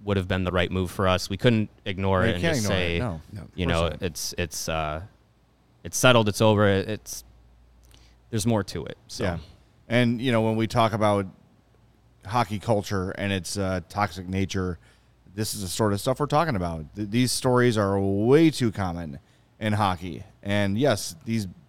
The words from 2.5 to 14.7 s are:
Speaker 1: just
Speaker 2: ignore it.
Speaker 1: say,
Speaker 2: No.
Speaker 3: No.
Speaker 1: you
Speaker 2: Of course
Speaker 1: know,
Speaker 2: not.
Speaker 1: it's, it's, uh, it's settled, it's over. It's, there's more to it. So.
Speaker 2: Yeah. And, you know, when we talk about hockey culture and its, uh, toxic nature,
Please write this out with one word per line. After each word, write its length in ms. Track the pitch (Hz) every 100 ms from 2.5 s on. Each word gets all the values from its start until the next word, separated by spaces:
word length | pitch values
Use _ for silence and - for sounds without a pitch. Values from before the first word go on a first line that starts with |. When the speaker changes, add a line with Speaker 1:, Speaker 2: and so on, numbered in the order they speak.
| 143
Speaker 1:
just 100 | 101
Speaker 2:
ignore 120 | 95
it. 20 |
Speaker 1:
say, 180 | 87 85
Speaker 2:
No. 220 | 117 80 -
Speaker 3:
No. 80 | 104 -
Speaker 1:
you 120 | 92 85
Speaker 2:
Of 60 |
course 100 | 85
Speaker 1:
know, 80 | 85
Speaker 2:
not. 120 | 76
Speaker 1:
it's, 340 | - - - -
it's, 320 | 85 - -
uh, 320 | 80 76 78 104 _ _ _ _ _ _ _
it's 140 | 87 -
settled, 320 | 127 120 104
it's 100 | -
over. 260 | 110 104 101
It's, 560 | 98 107 104 - - - - _ _ _ _ _ - - _ -
there's 180 | 110 120
more 160 | 107
to 220 | 95 82 -
it. 120 | - -
So. 180 | - 98
Speaker 2:
Yeah. 120 | 82 - - _ _ -
And, 320 | 120 120 120
you 100 | 131
know, 100 | 113
when 140 | 110 110
we 120 | 110
talk 260 | 123 113
about 320 | 107 107 101 95 - _ _ _ _ _ _ _ _ 101
hockey 340 | 120 113 107
culture 520 | - 104 - 98 92
and 220 | - 101
its, 240 | 98 82 104
uh, 240 | 95 92 -
toxic 380 | 104 104 98 90
nature, 520 | 95 95 95 92